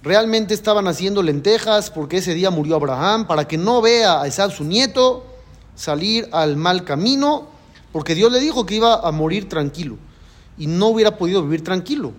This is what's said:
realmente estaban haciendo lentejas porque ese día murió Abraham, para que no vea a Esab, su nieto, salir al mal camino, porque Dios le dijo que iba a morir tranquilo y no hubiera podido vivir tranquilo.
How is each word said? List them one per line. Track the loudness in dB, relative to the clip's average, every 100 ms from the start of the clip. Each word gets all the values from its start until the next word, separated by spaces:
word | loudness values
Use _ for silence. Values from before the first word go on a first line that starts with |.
realmente | 2 2 4 0 0
estaban | -2 0 0 0
haciendo | -2 -2 0
lentejas | 0 0 2 0 2 0 0
porque | -8 -4 -4
ese | -4
día | -2 0
murió | 0 0 0
Abraham, | 0 -2 0 0 0
para | -2 -2
que | -2
no | 0 2
vea | 4 4 4 2
a | 0
Esab, | -2 -2
su | -2
nieto, | -4 0 0 2 2 2 -8 -20 -20 -20 -20
salir | -14 -6 -4 0 -2 -2
al | 0 0 0
mal | 0 0
camino, | -2 -2 0 2 2 0 -4 -20 -20 -20 -10
porque | -8 -4
Dios | 4 4
le | 4
dijo | 0 -2 -2
que |
iba | 2 4 4
a | 2
morir | -2 -2 -2 -4
tranquilo | -4 -4 -6 -10 -10 -18 -20 -20 -20 -20 -10
y | -4
no | 0 2
hubiera | 4 2 2
podido | -2 0
vivir | 0 -4
tranquilo. | -2 -6 -4 -6 -6